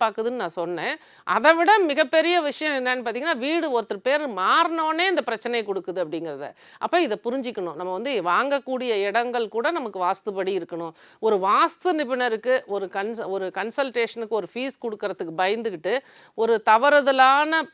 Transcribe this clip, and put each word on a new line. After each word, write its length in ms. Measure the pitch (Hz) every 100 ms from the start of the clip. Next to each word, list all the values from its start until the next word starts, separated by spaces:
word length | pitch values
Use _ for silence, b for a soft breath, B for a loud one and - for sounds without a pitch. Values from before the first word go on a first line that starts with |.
பார்க்குதுன்னு 420 | 226 208 226 247
நான் 140 | 180 180
சொன்னேன். 340 | 170 175 185 311 b b
அதை 300 | b 196 269
விட 240 | 330 339 427
மிகப்பெரிய 600 | 339 277 294 320 330 349
விஷயம் 440 | 294 - 302 277
என்னன்னு 220 | 254 254 233
பாத்தீங்கன்னா, 300 | 226 311 277
வீடு 440 | 269 330 311 240
ஒருத்தர் 260 | 214 208 254
பேரு 180 | 294 302
மாறினோனே 800 | 208 196 285 339 330 311 320 370
இந்த 140 | 339
பிரச்சனையை 420 | 247 226 240 240 202
கொடுக்குது 320 | 196 180 180
அப்படிங்கிறத. 480 | 160 160 165 139 139 - B B
அப்ப 220 | - 339
இதை 200 | 302 208
புரிஞ்சுக்கணும். 500 | 233 262 240 214 180
நம்ம 180 | 151 180
வந்து 300 | 185 247 247
வாங்கக்கூடிய 680 | 170 180 254 277 262 254 247 214
இடங்கள் 480 | 202 214 240 240 220
கூட 220 | 220 269
நமக்கு 280 | 339 240 185
வாஸ்துபடி 480 | 180 190 - 190 190 196
இருக்கணும். 320 | 165 170 165 160 b b
ஒரு 180 | 220 202
வாஸ்து 560 | 190 233 330 - 359 320
நிபுணருக்கு, 680 | 254 254 247 220 233 254 -
ஒரு 200 | 196 190
கன்ச-, 360 | 196 202 226 185
ஒரு 220 | 190 185
கன்சல்டேஷனுக்கு 840 | 185 214 226 269 233 226 233 220 220
ஒரு 80 | 180
ஃபீஸ் 260 | 240 269 -
கொடுக்கறதுக்கு 500 | 233 208 202 190 170 160
பயந்துகிட்டு 640 | 185 220 226 175 180 247 B B B
ஒரு 280 | - 226 226 220
தவறுதலான 880 | 220 277 294 269 262 262 277 302 320 294